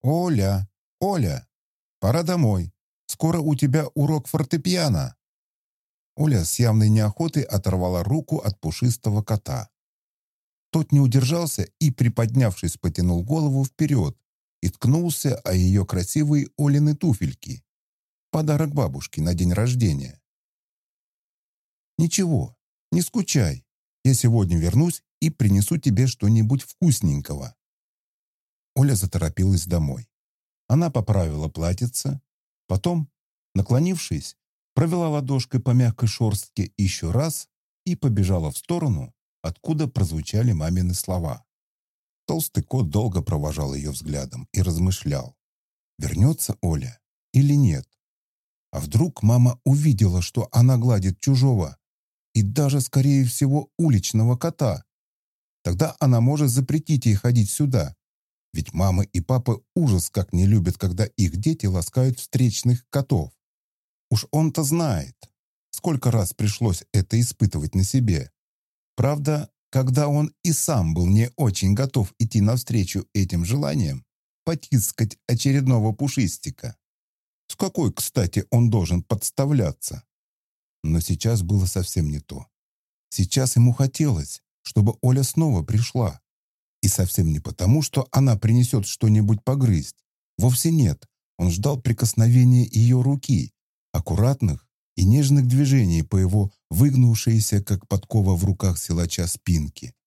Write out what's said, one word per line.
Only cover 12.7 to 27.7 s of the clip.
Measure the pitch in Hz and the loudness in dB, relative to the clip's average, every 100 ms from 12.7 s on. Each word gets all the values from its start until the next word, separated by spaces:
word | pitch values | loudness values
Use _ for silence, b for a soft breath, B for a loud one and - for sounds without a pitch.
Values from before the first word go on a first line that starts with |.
| - | -4
потянул | 87 80 87 87 | -4 0 0 0
голову | 98 160 151 135 | -2 -2 0 0
вперёд | 131 - 156 135 76 - _ _ _ _ 90 | -4 -2 0 0 0 -6 _ _ _ _ -6
и | |
ткнулся | - 117 156 175 - 143 - | -2 0 2 0 -2 -4 -4
о | - | -2
её | 92 92 101 90 | 2 4 2 0
красивые | 92 90 - 147 147 - - | -4 -2 -2 0 0 -2 -2
Олины | 147 139 151 147 | 2 4 2 0
туфельки. | 170 104 73 - - - _ _ _ _ _ _ _ | 0 0 -2 -6 -16 -16 _ _ _ _ _ _ _
Подарок | 156 156 147 156 | -2 0 0 0
бабушки | 147 90 67 - - | -2 -4 -6 -10 -4
на | 80 | -2
день | 87 90 | 0 0
рождения. | 90 120 127 107 71 65 - _ _ _ _ _ _ _ _ _ _ _ _ _ _ _ _ _ - | 0 0 0 0 0 -8 -18 _ _ _ _ _ _ _ _ _ _ _ _ _ _ _ _ _ -4
«Ничего, | 165 - 180 131 67 _ _ _ _ | -2 0 0 -2 -4 _ _ _ _
не | 170 | -2
скучай. | 170 240 180 143 87 67 _ _ _ _ | -2 -4 0 0 0 -4 _ _ _ _
Я | 135 127 | 0 2
сегодня | 120 117 90 85 | 2 2 2 0
вернусь | 85 107 170 - _ _ | 2 2 0 -2 _ _
и | 160 | -4
принесу | - 107 98 101 165 | 0 2 2 2 0
тебе | 139 104 131 | 0 2 0
что-нибудь | - 101 110 110 131 | 0 2 4 2 -2
вкусненького». | - - 175 123 82 71 - 73 69 _ _ | -4 0 0 2 0 -2 -6 -10 -10 _ _